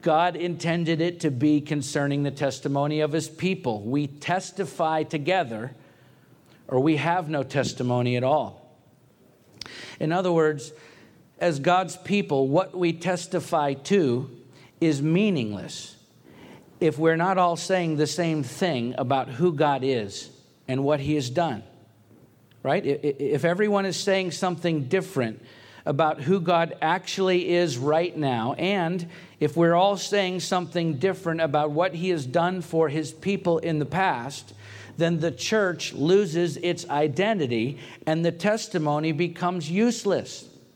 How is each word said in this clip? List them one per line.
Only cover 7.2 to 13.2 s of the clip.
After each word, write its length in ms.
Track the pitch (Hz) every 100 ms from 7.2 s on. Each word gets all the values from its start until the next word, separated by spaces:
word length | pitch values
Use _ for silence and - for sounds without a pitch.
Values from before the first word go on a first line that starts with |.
| 156
no 140 | 151
testimony 720 | 135 147 123 - 123 123 120 123
at 80 |
all. 400 | 127 151 110 - - _ _ _ _ _ _ _ _ - - - - -
In 120 | 156
other 200 | 170 185
words, 400 | 165 156 147 - - - - - - _ -
as 200 | 175 143
God's 380 | 139 180 185 -
people, 500 | - 202 202 139 135
what 300 | 151 185 180
we 160 | 175
testify 800 | 170 180 180